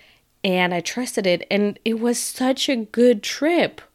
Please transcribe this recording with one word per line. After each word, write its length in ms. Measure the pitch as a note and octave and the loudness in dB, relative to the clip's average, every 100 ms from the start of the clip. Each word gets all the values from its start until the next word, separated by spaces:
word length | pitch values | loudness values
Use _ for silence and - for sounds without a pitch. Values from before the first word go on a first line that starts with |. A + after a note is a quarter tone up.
| - _ _ _ | -20 _ _ _
And 300 | G3 F3+ F3+ | -2 0 0
I 80 | F3+ | -2
trusted 440 | E3+ - B3 - F#3+ | -6 -8 -6 -2 0
it. 220 | F3 - | 0 0
And 300 | G3+ G#3 G3 A3+ | 0 0 -2 -4
it 140 | A3+ | -2
was 200 | A#3+ A#3+ | -2 -2
such 500 | - - C4 C4 - | -4 -2 -2 0 0
a 60 | A#3 | -2
good 480 | G#3+ - B3 A3 | -2 4 4 4
trip. 580 | - - D4+ E4+ F#3+ - - | -2 -2 0 2 0 -4 -20